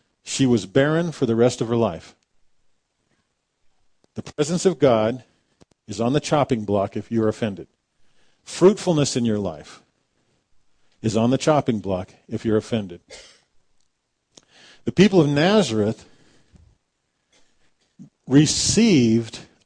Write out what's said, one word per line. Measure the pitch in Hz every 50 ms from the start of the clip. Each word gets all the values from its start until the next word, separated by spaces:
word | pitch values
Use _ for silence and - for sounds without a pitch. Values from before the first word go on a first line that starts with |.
| _ _ _ _
She | _ - - - 135
was | 127 120 110 -
barren | 104 - 135 139 147 156 165 175 170
for | 147 - 139
the | 113 113
rest | 113 117 123 120 -
of | 120
her | 110 120
life. | 117 113 101 82 78 - - _ _ _ _ _ _ _ _ _ _ _ _ _ _ _ _ _ _ _ _ _ _ _ _ _ _ _ _ _ _ _ _ _ _ _ _ _ _ _ _ _
The | -
presence | - - - - 151 139 180 170 -
of | 190 170
God | - 151 135 117 110 107 113 127 131 - _ _ _ _ _ _ _ - _ _ _ _
is | - 104 92
on | 113 123 139
the | 147
chopping | - - 160 147 135 - 135 110 104
block | 101 101 101 98 104 -
if | 110 104 -
you're | 117 113 110
offended. | 107 104 - 120 107 98 87 71 _ _ _ _ _ _ _ - _ _ _ _ _ _ _ _
Fruitfulness | - - - 170 190 214 - - 185 165 151 139 - -
in | 127 120
your | 113 107 104
life | 98 90 78 73 - - - - _ _ _ _ _ _ _ _ _ _ _ _ _ _ _ _ _ _ _ _ _ _ _ _
is | - 110 98
on | 113 113 120
the | 135
chopping | 131 - 156 151 143 - - 113 104
block | 87 98 95 90 95 - _ _ _ -
if | 120 107 -
you're | 113 107
offended. | 107 - - 120 110 101 90 87 - _ _ - - - - _ _ _ _ _ _ _ _ _ _ _ _ _ _ _ _ _ _ _ _ _ - _ _ _ _ - - - _ _
The | -
people | - - 190 214 202 180
of | 151
Nazareth | 143 147 143 160 185 208 220 185 120 110 110 101 110 113 - - - - _ _ _ _ _ _ _ _ - _ _ _ _ _ _ _ _ _ _ _ _ _ _ _ _ _ _ _ _ _ _ _ _ _ _ _ _ - - _ _ _
received | - 127 143 156 - - - - - - 196 226 233 180 135 120 113 113 117 113 110 - - - _ _ _ _